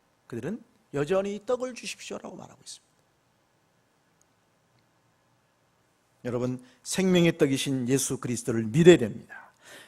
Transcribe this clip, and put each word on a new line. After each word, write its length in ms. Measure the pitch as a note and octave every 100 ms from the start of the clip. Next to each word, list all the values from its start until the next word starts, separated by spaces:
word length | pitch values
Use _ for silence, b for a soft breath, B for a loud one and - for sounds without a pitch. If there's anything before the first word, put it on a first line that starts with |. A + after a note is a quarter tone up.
| _ _ -
그들은 360 | A2+ C3 A3 - _ _
여전히 480 | C#3+ D3 F#3+ G3 G3+ -
"떡을 300 | B3 B3+ B3
주십시오"라고 600 | G#3+ - - - - E3+
말하고 240 | - -
있습니다. 300 | - - _ _ _ _ _ _ _ _ _ _ _ _ _ _ _ _ _ _ _ _ _ _ _ _ _ _ _ _ _ _ _ _ _ _ B2
여러분, 380 | A#2+ B2 B2+ b b
생명의 540 | - - F#3+ F3+ E3+ E3
떡이신 520 | D3+ C3+ C#3+ C3 A#2+
예수 280 | C3+ C3 C3
그리스도를 460 | B2 A#2+ - A2+
믿어야 340 | A2 A2+ E3+ E3+
됩니다. 540 | A2 G2+ - - - _ B B